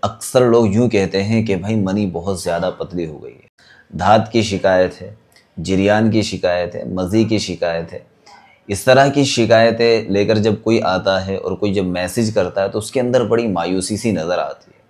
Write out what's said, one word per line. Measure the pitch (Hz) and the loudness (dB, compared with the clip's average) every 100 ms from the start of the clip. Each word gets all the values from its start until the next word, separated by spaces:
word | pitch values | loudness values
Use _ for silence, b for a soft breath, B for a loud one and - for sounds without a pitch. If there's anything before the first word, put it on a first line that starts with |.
अक्सर | - - - 127 123 | -6 -8 -2 2 4
लोग | 117 113 101 | 4 4 2
यूँ | 120 | 2
कहते | 104 95 95 | 0 0 -2
हैं | 98 113 113 | 0 0 0
कि | 95 | -2
भाई, | 95 110 | -2 -2
मनी | 95 98 101 | -2 -2 -2
बहुत | 85 90 92 | -4 -6 -6
ज़्यादा | 87 85 92 | -4 -2 -4
पतली | 87 78 87 82 | -6 -10 -8 -8
हो | 73 | -10
गई | 62 | -18
है। | 58 _ _ b b b - | -20 _ _ b b b -4
धात | 92 110 - | 2 2 4
की | 117 | -2
शिकायत | 104 98 95 92 92 | 0 0 2 2 2
है, | - 98 107 _ b b - | -2 -18 -18 _ b b -12
जरियान | 85 95 98 104 113 | -2 0 2 4 2
की | 110 | 2
शिकायत | 104 92 90 87 87 - | 0 -2 -2 -2 -4 -8
है, | - 90 | -8 -6
मज़ी | 92 107 110 | -2 0 2
की | 107 | 0
शिकायत | 95 85 85 82 82 | -2 -6 -4 -4 -8
है। | - - _ B B B B - | -14 -18 _ B B B B -10
इस | 98 - | -4 4
तरह | 131 139 | 6 6
की | 143 135 | 4 2
शिकायतें | - 117 113 113 113 117 113 110 | 2 4 6 4 4 2 2 2
लेकर | 98 101 110 | 0 2 2
जब | 107 104 | 2 0
कोई | - 113 | 2 2
आता | - 92 95 95 | 2 0 0 0
है | 95 95 | -2 -6
और | - 92 | -6 -4
कोई | 104 | -2
जब | 101 92 | -2 -2
मैसेज | 87 90 92 110 | -2 -4 -2 0
करता | 107 90 92 | 0 -2 0
है, | 98 | -2
तो | 107 | -4
उसके | 107 131 | -6 -4
अंदर | 123 123 | 0 0
बड़ी | 107 113 117 | 2 0 0
मायूसी | 90 85 92 92 104 | -2 -2 -2 -2 -4
सी | 117 | -2
नज़र | 92 80 87 | -2 -2 -2
आती | 71 71 _ _ | -4 -8 _ _
है। | _ | _